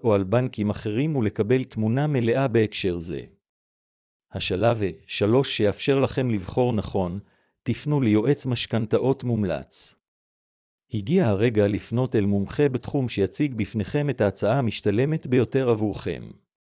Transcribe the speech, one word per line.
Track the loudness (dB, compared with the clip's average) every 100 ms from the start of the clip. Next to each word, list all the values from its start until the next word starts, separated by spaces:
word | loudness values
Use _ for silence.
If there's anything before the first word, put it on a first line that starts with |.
או | 2
על | 2
בנקים | 2 0 0 -2 -2
אחרים | -2 -4 -2 0 0
ולקבל | 0 -2 0 0
תמונה | 0 -2 0 0 0
מלאה | 0 2 2 2
בהקשר | 2 2 0 -2 -2
זה. | -6 -8 -10 _ _ _ _ _ _ _ _ _ _
השלב | -8 -4 0 2 2 -2 -4 -10
שלוש | 0 2 4 2 0
שיאפשר | 0 0 0 2
לכם | 2 0 -2
לבחור | -2 -2 -2 0
נכון, | 0 -2 -4 -4 -6 -12 _ _ _
תפנו | -6 -4 -2 2
ליועץ | 4 4 4 0 -2
משכנתאות | -4 -2 -4 0 0 2 0
מומלץ. | -2 0 0 -2 -6 -12 -12 -16 _ _ _ _ _ _ _ _ _
הגיע | -8 0 2 4
הרגע | 2 2 4 2
לפנות | 0 -2 -2 0 2
אל | 2
מומחה | 0 -2 0 0
בתחום | 0 -4 -4 -2
שיציג | 0 -2 0 -2
בפניכם | -2 -4 -4 -2 -2 -2
את | 2
ההצעה | 0 2 0 0
המשתלמת | 0 -2 0 0 0 -2 0
ביותר | 2 2 2 2
עבורכם. | 2 0 -2 -6 -8 -10 -18 _ _ _